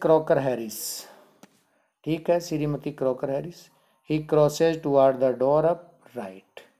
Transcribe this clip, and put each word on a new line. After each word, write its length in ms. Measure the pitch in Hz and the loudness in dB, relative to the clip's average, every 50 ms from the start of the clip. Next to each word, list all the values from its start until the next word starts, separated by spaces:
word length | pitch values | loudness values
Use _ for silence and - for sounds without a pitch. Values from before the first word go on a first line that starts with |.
क्रॉकर 360 | - 156 160 156 156 - 165 143 | 2 2 2 4 2 2 0 0
हैरिस, 420 | 135 135 123 117 113 110 - - - - - - - - - - - _ _ _ - - _ _ _ _ _ _ _ _ _ _ - | 0 -2 -4 -4 -6 -10 -10 -10 -10 -10 -10 -12 -14 -18 -20 -20 -20 _ _ _ -20 -20 _ _ _ _ _ _ _ _ _ _ -8
ठीक 240 | 151 160 160 160 - | -6 -6 -4 0 0
है, 80 | 175 175 | 0 0
श्रीमती 500 | 170 - 160 151 151 147 147 143 - 151 | 0 -4 -4 -4 -2 -2 -4 -4 -6 -8
क्रॉकर 380 | 147 - 135 131 127 - - 135 | -6 -4 -4 -4 -2 -4 -4 -6
हैरिस। 320 | 135 143 147 160 170 - - _ _ _ _ _ _ _ _ - | -6 -6 -6 -10 -14 -18 -20 _ _ _ _ _ _ _ _ -4
He 80 | 151 151 151 151 | -4 -4 -2 0
crosses 440 | 160 156 147 143 147 - 165 165 160 160 | 2 4 4 4 2 2 2 0 0 0
toward 400 | - 147 139 135 135 135 131 123 | -2 2 4 6 6 4 4 2
the 80 | 131 131 123 120 | 0 0 0 0
door 200 | 127 135 147 156 156 165 | 0 2 2 2 2 0
up 160 | 175 170 - - _ _ _ - - | 0 -2 -6 -16 _ _ _ -18 -14
right। 440 | 123 104 95 92 95 - _ _ - - _ _ | -14 -14 -14 -16 -18 -20 _ _ -20 -20 _ _